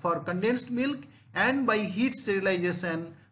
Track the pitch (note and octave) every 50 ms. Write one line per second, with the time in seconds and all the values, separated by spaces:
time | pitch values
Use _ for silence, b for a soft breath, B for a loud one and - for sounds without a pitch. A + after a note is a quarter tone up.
0 | - E3+ E3+ E3 - F3 F3+ F3+ G3+ A3+ B3+ B3 - - A#3+ A#3+ C4 C#4+ C#4+ C#4+
1 | - b b b b b b F3 G#3 B3 C4+ C#4 B3+ A#3 G#3+ G#3+ G#3 F3+ F3+ G#3+
2 | B3 C4 B3+ - - G#3+ G3 F#3+ F#3+ G3 F#3 F3 F3+ F3+ F3 - F3+ E3+ E3 E3
3 | E3 E3 b b b b